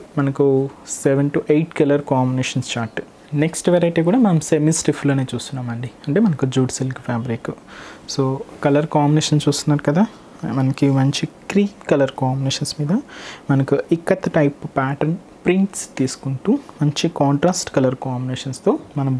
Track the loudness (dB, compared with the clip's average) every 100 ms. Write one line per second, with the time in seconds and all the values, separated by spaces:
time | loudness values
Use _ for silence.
0 | -4 -2 -2 2 2 4 0 -8 -12 -2
1 | 0 2 2 0 2 2 2 0 2 2
2 | 2 0 2 0 -2 -4 -4 -6 -6 -8
3 | -12 -16 -6 -2 -2 0 2 2 2 2
4 | 2 4 4 4 2 2 2 2 0 0
5 | 0 0 -2 -6 -8 -8 -6 -8 -10 -10
6 | -2 2 2 0 -2 0 0 -2 -6 -6
7 | -6 -4 -4 -6 -8 -12 -16 -20 -20 -20
8 | -10 -2 -2 -2 -8 -4 2 2 2 2
9 | 4 2 2 2 2 0 0 0 2 2
10 | 2 -2 -20 -12 -6 -2 0 2 2 4
11 | 2 0 -6 -10 -2 0 0 -4 -2 2
12 | 2 0 -2 -2 -2 -4 -6 -4 -2 -2
13 | -4 -16 -16 -12 0 0 2 0 0 -2
14 | 0 -2 0 2 2 0 -6 -4 -2 -2
15 | -2 -4 -8 -6 0 2 0 -4 -10 -4
16 | -4 -4 -6 -4 0 -2 -2 -2 -2 0
17 | -2 0 2 2 2 0 -2 0 0 0
18 | -6 -6 -6 -6 -8 -2 0 0 -2 -4
19 | -2